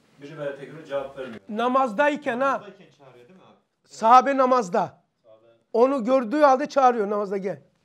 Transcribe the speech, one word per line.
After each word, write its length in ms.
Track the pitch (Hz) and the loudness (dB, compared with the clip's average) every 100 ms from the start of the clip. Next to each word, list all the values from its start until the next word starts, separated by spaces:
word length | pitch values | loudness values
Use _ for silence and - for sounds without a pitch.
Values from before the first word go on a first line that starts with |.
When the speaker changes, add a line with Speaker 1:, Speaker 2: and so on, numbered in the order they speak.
| _ _ | _ _
Speaker 1:
Bir 80 | 143 | -18
rivayete 360 | 156 143 - 131 | -12 -12 -12 -16
göre 200 | 156 - | -18 -8
cevap 320 | 139 135 - | -8 -8 -12
vermiyor. 240 | 127 110 - | -14 -14 -10
Speaker 2:
Namazdayken 920 | 214 240 254 262 196 294 294 285 240 | -4 -2 0 -2 0 -2 -2 -6 -4
ha. 120 | 269 | -2
Speaker 3:
Namazdayken 400 | 240 - - 160 _ | -4 -8 -20 -20 _
çağırıyor 300 | 139 123 123 | -20 -20 -20
değil 120 | 185 | -20
mi 60 | 120 | -20
abi? 100 | _ _ _ _ | _ _ _ _
Speaker 2:
Sahabe 520 | - 220 254 247 269 | -2 6 6 6 2
namazda. 640 | 254 254 190 208 160 - _ _ | 2 0 0 -2 -4 -8 _ _
Speaker 1:
Sahabe. 220 | _ - _ _ _ | _ -20 _ _ _
Speaker 2:
Onu 300 | 226 254 277 | 2 2 2
gördüğü 380 | 214 269 226 285 | 0 0 0 2
halde 280 | 294 262 294 | 4 4 0
çağırıyor 400 | - 254 240 202 | 2 2 2 -2
namaza 280 | 208 208 196 | -4 -4 -6
gel. 240 | 190 151 _ _ | -6 -10 _ _